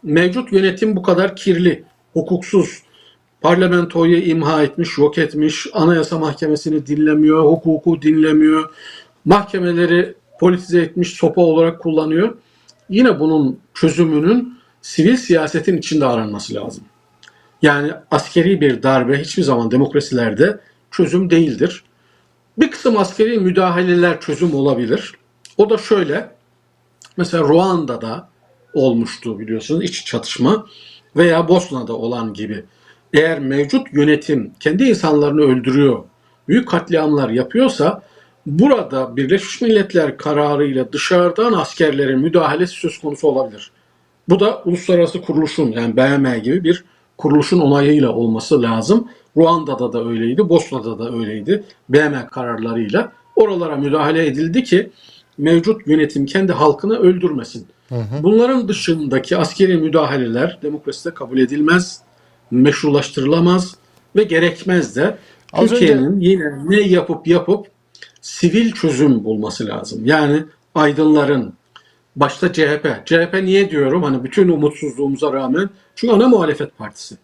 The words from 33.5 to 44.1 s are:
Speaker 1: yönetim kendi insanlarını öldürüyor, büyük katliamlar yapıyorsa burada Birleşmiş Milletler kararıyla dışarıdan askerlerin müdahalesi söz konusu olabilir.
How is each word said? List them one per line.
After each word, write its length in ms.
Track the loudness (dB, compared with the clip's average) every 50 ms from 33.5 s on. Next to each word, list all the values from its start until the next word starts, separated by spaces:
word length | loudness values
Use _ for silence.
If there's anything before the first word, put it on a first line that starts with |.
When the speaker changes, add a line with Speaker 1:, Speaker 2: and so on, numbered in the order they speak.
| -2 -2 -2 0 -2 -4 -4 -2 -2
Speaker 1:
yönetim 600 | 0 2 2 2 0 0 -2 -2 -2 -4 -6 -12 _
kendi 240 | -4 -2 0 2 2
insanlarını 560 | 2 2 2 0 0 2 2 2 2 2 2
öldürüyor, 640 | 2 2 2 2 0 0 2 2 4 2 2 0 -6 _ _ _ _ _ _ _ _ 0
büyük 200 | 0 0 0 0
katliamlar 600 | -4 -4 -2 0 -2 0 0 2 0 0 0 -2
yapıyorsa 720 | -2 -4 -4 -2 0 0 0 0 0 0 0 -2 -2 -4 -14 _ _ _ _ _ _ _ _
burada 680 | -6 0 2 4 4 4 2 0 -4 -6 -6 -6 -4 -4
Birleşmiş 440 | -4 -2 0 0 -2 -2 -6 -8 -4
Milletler 560 | 0 2 2 2 0 0 0 0 0 0 -4
kararıyla 760 | -6 -4 -2 0 0 0 0 0 0 -2 -2 -2 -4 -4 -4 -6
dışarıdan 600 | -8 -4 0 2 2 2 2 0 0 0 0 0
askerlerin 640 | -2 -4 -6 -2 0 0 0 0 0 -2 0 0 0
müdahalesi 560 | 0 2 2 2 0 2 0 -2 -2 -4 -4
söz 240 | -8 -8 -8 -8 -6
konusu 300 | -10 -10 -8 -2 -2 0
olabilir. 420 | 0 0 -4 -4 -8 -16 -20 -20 _ _ _ _ _ _ _ _